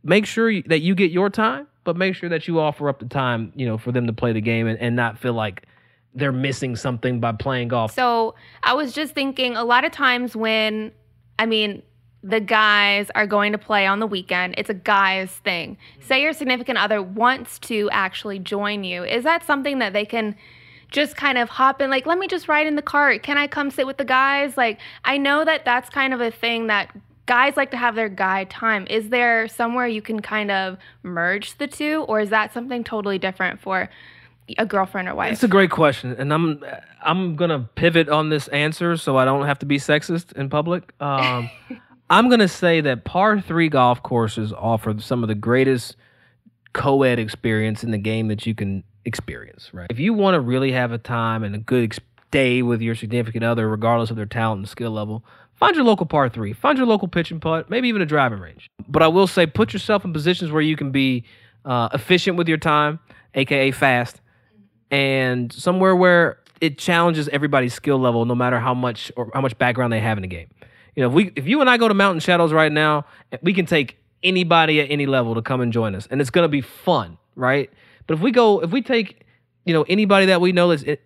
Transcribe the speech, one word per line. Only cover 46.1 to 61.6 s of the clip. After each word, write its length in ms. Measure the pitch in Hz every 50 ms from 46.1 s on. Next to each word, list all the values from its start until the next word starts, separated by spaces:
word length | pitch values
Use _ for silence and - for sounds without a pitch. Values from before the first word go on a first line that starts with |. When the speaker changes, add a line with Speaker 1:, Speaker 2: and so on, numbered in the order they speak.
| _ _ _ _ _ _ _ - _ _ _ _ -
Speaker 1:
co-ed 460 | - - 143 135 139 135 127 120 117
experience 640 | 110 104 - - - 117 110 110 110 110 110 - 117
in 60 | 117
the 60 | 110
game 300 | 101 98 110 110 113 110
that 180 | 110 104 104 -
you 80 | 113 107
can 300 | - 104 98 98 95 - _ _ _ _
experience, 640 | 117 110 - - - - 57 55 - - - - - -
right? 140 | 90 87 -
If 100 | 113 120
you 140 | 165 220 226
wanna 260 | 208 196 190 180 156
really 300 | 123 120 123 131 135 135
have 200 | 127 127 123 120
a 60 | 117
time 460 | 113 - - 120 117 113 113 113 110 107
and 120 | 101 101
a 40 | 107
good 240 | 107 - 127 123 117
ex-, 160 | 107 - - - _ _ _ _ _
day 300 | - 139 131 123 123 127
with 200 | 123 120 120 110
your 140 | 113 117 113
significant 480 | 113 117 104 117 120 113 113 113 113 117
other, 260 | 117 117 117 110 110
regardless 400 | 110 104 113 113 120 117 117 113
of 80 | 113
their 80 | 110 104
talent 340 | 104 - 120 113 110 107 95
and 100 | 101 -
skill 220 | - - 117 113
level, 320 | 110 107 107 107 107 117 - _ - - - _ _
find 220 | _ - 403 349
your 100 | 311 254
local 200 | 226 208 - 180
par 220 | - 160 147 135 120
three. 240 | - 120 107 101 110
Find 240 | - - 285 302
your 100 | 262 254
local 200 | 233 214 196 196
pitch 240 | 170 - 175 160 -
and 100 | 170 156
putt, 280 | - 160 160 165 - -
maybe 180 | 202 254 254
even 140 | 240 220 202
a 40 | 170
driving 340 | 147 151 147 135 120 107 98
range. 300 | 87 78 - - - - _ - -
But 140 | - 139 156 160
I 40 |
will 200 | 160 165 190 196
say, 180 | 180 - 185 170
put 280 | 151 - 202 233 - -
yourself 300 | 190 - - 208 196 -
in 60 | 180
positions 400 | 160 151 143 175 180 175 180 151
where 100 | 151 156
you 140 | 151 156 156
can 160 | 143 143 135
be, 320 | 131 139 135 131 127 120 - - - _ _ _ _ _